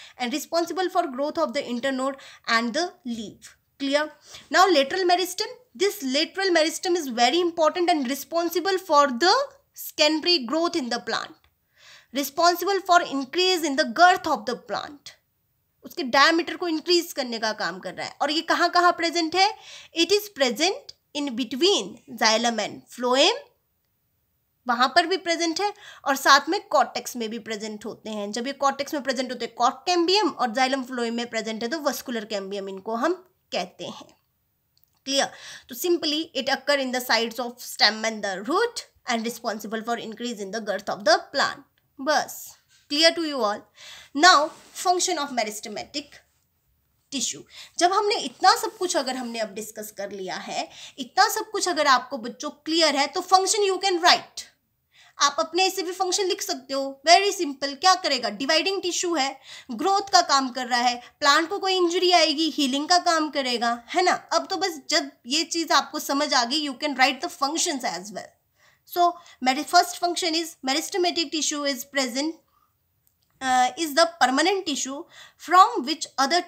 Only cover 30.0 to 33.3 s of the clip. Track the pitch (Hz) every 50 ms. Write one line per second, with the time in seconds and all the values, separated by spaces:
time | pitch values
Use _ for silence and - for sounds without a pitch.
30 | 339 330 370 415 427 311 - - 247 240 214 262 262 262 269 269 262 254 254 240
31 | 240 233 233 233 240 240 - 226 214 220 220 214 233 233 311 330 285 294 247 254
32 | - - 240 226 214 214 220 202 196 190 196 202 196 196 196 190 185 220 226 233
33 | 262 330 359 370 - _